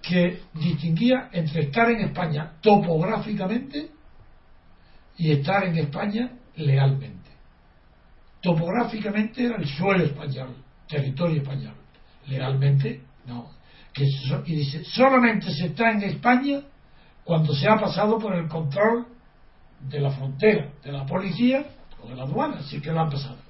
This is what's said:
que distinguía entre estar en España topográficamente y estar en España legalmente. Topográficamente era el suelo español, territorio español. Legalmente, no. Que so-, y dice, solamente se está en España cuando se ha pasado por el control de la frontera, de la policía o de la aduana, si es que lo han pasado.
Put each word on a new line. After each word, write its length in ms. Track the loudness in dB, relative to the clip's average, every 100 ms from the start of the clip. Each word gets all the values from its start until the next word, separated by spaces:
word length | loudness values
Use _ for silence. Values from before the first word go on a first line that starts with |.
que 400 | 0 2 2 0 -12
distinguía 720 | -4 -2 0 0 2 4 2 0
entre 300 | -4 -2 0
estar 280 | -2 2 4
en 100 | 4
España 500 | 0 -2 -2 -2 -6 0
topográficamente 1300 | 6 6 6 2 2 -2 -4 -4 -2 -4 -4 -10 -10 -16 -20 -20 -20 -20 _ -20 _ -20 -20 -20 -20 -4
y 140 | 2
estar 320 | 2 2 0
en 120 | 0 -2
España 520 | -2 -4 -4 -2 -4 -8 -20 -6
legalmente. 760 | 2 4 4 2 -6 -16 -20 -20 -20 _ _ _ _ _ _ -20 -20 -6
Topográficamente 1000 | 0 0 0 -2 -2 -4 -4 -2 -2 -2
era 120 | -4 -2
el 100 | -6
suelo 380 | -2 2 2
español, 500 | 2 -2 -8 -8 -10 -14 -20 -20 -8
territorio 520 | -4 -4 -2 0 0
español. 320 | -2 -6 -8 -14 -20 _ -20 -20 -8
Legalmente, 720 | -6 -2 2 4 4 2 -4 -14 _ -14
no. 240 | -14 -14 -20 -20 -20 -16
Que 140 | 0 0
so-, 360 | 0 -2 -4
y 120 | -2 -2
dice, 280 | -2 -4
solamente 640 | -8 4 6 6 4 2 -2
se 160 | -4 -4
está 240 | 0 0
en 100 | 2
España 580 | -2 -2 2 2 2 -4 -6 -20 -20 -20 -20 _
cuando 300 | -2 0 2
se 120 | 2 4
ha 100 | 4
pasado 400 | 2 0 0 0
por 160 | 0 -4
el 100 | -4
control 580 | -4 -4 2 2 2 -4 -16 _ _ -20 _ -20 -16 -10
de 120 | -2
la 100 | -2
frontera, 580 | -2 -6 2 4 4 0 -12
de 100 | -12
la 140 | -10 -4
policía 580 | -4 -4 0 2 2 -2 -14 -20 -18
o 60 | -16
de 80 | -10
la 80 |
aduana, 380 | -6 -2 -2 -4
si 140 | -10 -10
es 60 |
que 100 | -4
lo 80 | -2
han 100 | 0
pasado. 260 | -2 -6 -14 -18